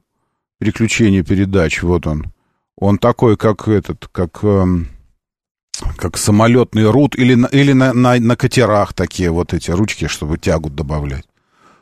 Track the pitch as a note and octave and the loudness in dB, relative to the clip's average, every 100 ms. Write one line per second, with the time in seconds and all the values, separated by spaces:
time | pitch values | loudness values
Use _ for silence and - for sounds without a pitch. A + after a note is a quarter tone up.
0 | _ _ _ _ _ _ G#2 - A2+ - | _ _ _ _ _ _ -4 -2 -2 2
1 | A2+ G2 E2 G2 G2 G2 D#2 - F2 F2 | 2 2 2 0 0 0 0 0 0 -2
2 | D#2 D2+ - - _ _ _ _ G2 G2+ | -2 -6 -8 -14 _ _ _ _ -2 0
3 | A#2+ - B2 G#2 A2 G#2 - G#2 - D#2+ | 0 2 2 2 0 -2 -2 -2 -2 -8
4 | - - F2 - G#2 G2 F#2 F2+ E2+ - | -10 -6 -6 -4 0 2 2 0 -4 -12
5 | _ _ _ _ _ _ _ - - - | _ _ _ _ _ _ _ -10 -8 -6
6 | F2+ - - G#2 A#2 B2 A#2 G#2+ A2 A#2+ | -6 -4 0 2 4 4 2 2 2 4
7 | C#3 - B2 B2 B2+ C#3 C#3+ C3 C3 B2 | 2 2 2 4 2 2 2 2 2 2
8 | B2+ B2 A2+ A#2+ B2+ - A2 G#2 G2+ - | 2 2 2 0 0 2 2 2 0 -2
9 | F2+ - F2 E2 F2 E2+ - F2 G#2+ - | -6 -2 -2 -2 -2 -4 -2 -2 -2 -4
10 | D2+ - D2+ E2 - E2 D2+ C#2+ D2 D2+ | -8 -6 -6 -4 -2 -2 -2 -8 -6 -6
11 | C#2+ C2 - _ _ _ _ _ | -6 -8 -12 _ _ _ _ _